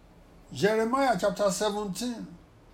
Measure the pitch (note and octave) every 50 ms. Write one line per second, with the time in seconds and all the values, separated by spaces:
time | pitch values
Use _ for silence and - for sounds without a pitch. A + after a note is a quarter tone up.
0 | - - - - - - - - - - - B2 D#3 G#3 A3 A3 A3+ A#3 B3 C4+
1 | C#4 B3+ A3 F3+ - G3+ F#3 - G#3 G3 F#3 - G#3+ G#3+ G3+ G#3 G#3 G3+ F3+ -
2 | A#3 B3 A#3 G#3 F#3 - E3+ E3+ - - - - - -